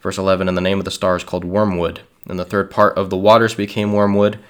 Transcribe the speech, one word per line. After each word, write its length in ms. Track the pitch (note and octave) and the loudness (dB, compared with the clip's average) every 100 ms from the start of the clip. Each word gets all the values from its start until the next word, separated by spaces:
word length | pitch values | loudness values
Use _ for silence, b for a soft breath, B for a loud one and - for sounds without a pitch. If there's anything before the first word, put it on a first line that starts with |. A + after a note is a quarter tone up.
Verse 160 | F#2+ F#2 | -8 -4
eleven, 300 | F#2+ F#2+ F#2 | 0 0 0
"And 100 | F#2 | 0
the 40 | |
name 180 | F#2 G2 | 0 -2
of 60 | F#2+ | -4
the 40 | |
star 260 | - F#2+ F2+ | -4 -2 -2
is 80 | |
called 220 | - F#2 F2 | -4 -8 -4
Wormwood. 540 | G2 G#2+ F2 F#2+ G2 - _ - | -2 0 0 -4 -6 -18 _ -12
And 120 | F#2 | -10
the 60 | F2+ | -4
third 260 | G#2 G2 | -4 -2
part 260 | - G#2 - | 2 2 2
of 140 | F#2+ | -4
the 60 | F#2 | 2
waters 360 | G2+ A2+ A2+ | 6 6 4
became 400 | G#2+ G2+ A2 G#2 | -2 -6 -4 -2
wormwood, 460 | G#2 G2+ G2+ G#2 G#2 | 0 2 2 2 0